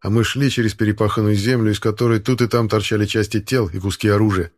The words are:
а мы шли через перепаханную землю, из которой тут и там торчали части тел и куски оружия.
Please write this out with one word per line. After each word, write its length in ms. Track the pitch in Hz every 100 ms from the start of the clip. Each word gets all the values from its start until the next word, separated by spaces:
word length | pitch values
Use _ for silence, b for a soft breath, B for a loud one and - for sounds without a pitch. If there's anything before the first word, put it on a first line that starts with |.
а 100 | 98
мы 140 | 110
шли 260 | 107 131 139
через 240 | 127 113
перепаханную 640 | - 107 104 107 107 104 104
землю, 340 | 104 127 110
из 80 | 101
которой 400 | 113 104 120 113
тут 220 | 101 127
и 60 | 120
там 200 | 120 110
торчали 380 | 107 104 107 104
части 340 | 113 104 113
тел 280 | 104 127 101
и 100 | 92
куски 300 | 92 - 107
оружия. 420 | 101 107 95 82